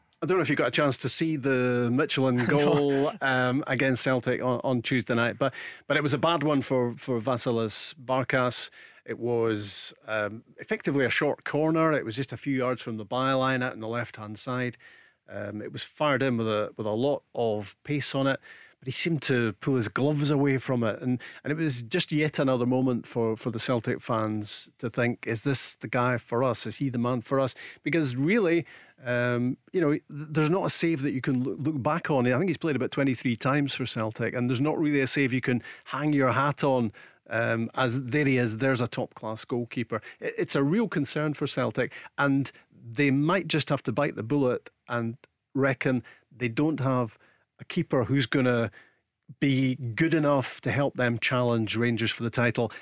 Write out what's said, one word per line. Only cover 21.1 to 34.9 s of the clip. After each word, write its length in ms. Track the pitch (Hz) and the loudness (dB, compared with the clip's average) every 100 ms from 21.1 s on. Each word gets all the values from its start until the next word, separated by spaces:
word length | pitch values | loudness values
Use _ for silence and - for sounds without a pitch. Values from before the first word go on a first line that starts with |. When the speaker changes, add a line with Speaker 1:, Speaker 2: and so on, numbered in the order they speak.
| 123 - - | -2 -4 -10
Speaker 1:
and 60 | 135 | -6
it 60 | 156 | -2
was 260 | 156 123 | 0 -2
just 300 | 113 180 - | 0 -2 0
yet 260 | 151 151 - | 0 0 2
another 280 | 135 127 120 | 2 2 2
moment 400 | 127 131 120 - | 2 2 0 -2
for, 300 | 120 113 110 | -2 -2 -2
for 140 | 127 | -4
the 80 | 110 | -2
Celtic 420 | - 120 123 - | 0 0 0 -4
fans 680 | - 113 110 107 107 - - - | -2 -2 0 -2 -4 -8 -10 -10
to 100 | 117 | -6
think, 380 | - 120 113 - | 0 0 0 -4
"Is 160 | 113 | -2
this 320 | 143 131 - | 0 0 -2
the 140 | - 113 | -6 -4
guy 280 | 127 123 120 | 0 0 0
for 260 | - 120 | -2 0
us? 240 | 131 110 113 | 0 0 -4
Is 100 | - | -4
he 120 | 139 | -2
the 80 | 120 | 0
man 240 | 120 127 | 0 -2
for 200 | - 135 | 0 0
us?" 140 | 131 - - - | 0 -4 -16 -10
Because 340 | 151 165 139 123 | -2 0 2 0
really, 480 | 151 233 175 170 - - - - | 2 4 4 2 0 -10 -20 -10
um, 540 | 127 123 123 120 123 - _ | -2 0 2 2 0 -2 _
you 80 | 185 | 0
know, 80 | 147 | 2
th-, 120 | 151 - | 2 -4
there's 400 | 147 151 156 151 | -12 -4 0 2
not 160 | 185 | 2
a 60 | 160 | 2
save 320 | - 170 156 | 2 2 0
that 80 | 139 | -2
you 100 | 131 | -2
can 240 | 139 127 | 0 0
look, 140 | 131 98 | 0 -2
look 220 | 143 151 | -2 0
back 280 | 147 165 - | 0 -2 0
on. 160 | 139 123 | 2 4
I 120 | 127 | 2
think 100 | 185 | 0
he's 80 | 143 | -2
played 180 | 165 | -2
about 160 | 127 127 | -2 -2
twenty-three 460 | - 139 120 120 117 | 0 0 0 -2 0
times 380 | 131 147 139 | 2 2 0
for 100 | - | -2
Celtic, 480 | 127 117 110 - 113 | -4 -4 -4 -2 -4
and 160 | 123 123 | -2 0
there's 140 | 123 | 0
not 160 | 151 160 | 0 0
really 240 | 151 | 0